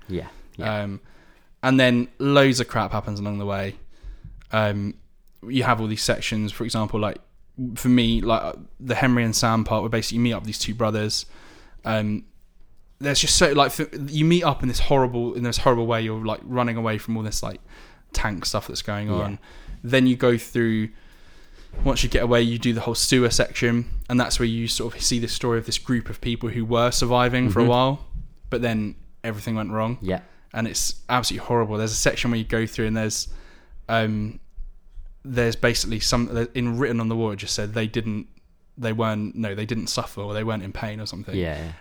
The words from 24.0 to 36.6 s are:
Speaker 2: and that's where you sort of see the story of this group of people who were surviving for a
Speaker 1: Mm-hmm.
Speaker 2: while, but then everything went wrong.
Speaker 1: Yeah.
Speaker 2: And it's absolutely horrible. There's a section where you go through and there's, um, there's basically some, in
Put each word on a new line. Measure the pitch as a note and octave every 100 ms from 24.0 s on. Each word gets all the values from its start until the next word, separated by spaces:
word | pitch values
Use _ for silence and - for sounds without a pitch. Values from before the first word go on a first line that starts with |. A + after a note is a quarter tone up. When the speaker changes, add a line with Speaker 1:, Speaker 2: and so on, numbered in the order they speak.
| -
Speaker 2:
and | B2
that's | A#2+ -
where | A#2+
you | A2+ A2+
sort | - A#2 -
of |
see | - B2
the | A#2
story | - B2 A#2
of | A2
this | -
group | - B2 A2+
of | -
people | B2 A#2 A#2
who | A#2+ A2
were | A#2+ B2
surviving | - B2 B2 B2 B2 A#2+
for | G2
a |
Speaker 1:
Mm-hmm. | A#2+
Speaker 2:
while, | B2 C3 C#3+ - - - - -
but | A#2+
then | A#2+ A2 G#2 - - -
everything | A2+ G#2+ A#2 A2
went | G2+
wrong. | A2 A2+ B2
Speaker 1:
Yeah. | F#2+ F#2 - - -
Speaker 2:
And | A2+ A2+
it's | - G2+ - -
absolutely | B2 A2 A2 -
horrible. | A#2+ G#2+ G#2+
There's | A2
a | G#2+
section | C#3+ - B2
where | A#2
you |
go | A2 A2+ A2
through | - A2
and | A2
there's, | A2 - - - - - - - -
um, | A2+ A2 G#2+ G#2+ - - - - - - - - -
there's | C3+ B2 A#2 A2+
basically | B2 A#2 A2 A2
some, | - B2 A#2 A#2 A#2
in | C3